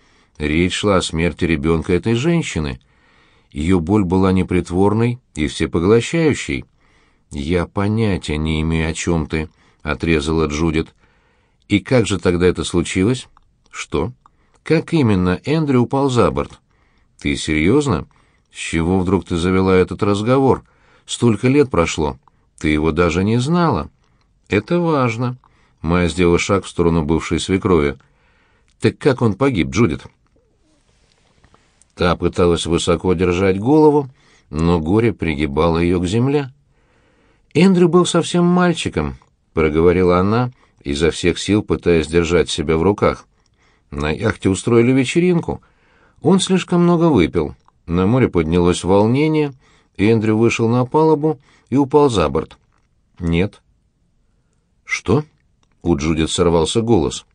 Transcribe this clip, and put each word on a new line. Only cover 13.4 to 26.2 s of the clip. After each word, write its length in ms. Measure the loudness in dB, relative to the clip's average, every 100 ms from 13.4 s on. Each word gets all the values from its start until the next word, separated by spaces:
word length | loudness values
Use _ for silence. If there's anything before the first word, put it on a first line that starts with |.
| _ _ _
"Что?" 420 | -16 -6 -6 -6 -10 _ _ _ _
"Как 300 | -2 -2 0
именно 480 | 0 2 2 0 -2
Эндрю 380 | -2 -2 0 0
упал 260 | 0 0 0
за 220 | 2 0
борт?" 280 | 0 -8 -12 _ _ _ _ _ _
"Ты 160 | -6 -4
серьезно? 680 | -2 0 2 2 0 -4 -6 _ _ _ _
С 60 | -14
чего 420 | -6 -2 0 0
вдруг 280 | 0 -2 -2
ты 100 | -4
завела 400 | 0 0 2 2
этот 260 | 2 -2
разговор? 640 | -2 -2 0 0 2 0 _ _ _ _
Столько 440 | -14 -2 0 0 0
лет 220 | 2 2
прошло. 480 | 0 -2 -2 -4 -6 _ _ _ -6
Ты 100 | -2
его 220 | 0 0
даже 340 | 0 0 0
не 140 | 0 0
знала". 520 | 0 0 0 -2 -6 _ _ _ _ _ -4
"Это 320 | -4 -2 -2
важно". 580 | 0 0 -2 -2 -6 -6 _ _ _ -10
Майя 280 | -2 0 0
сделала 300 | 2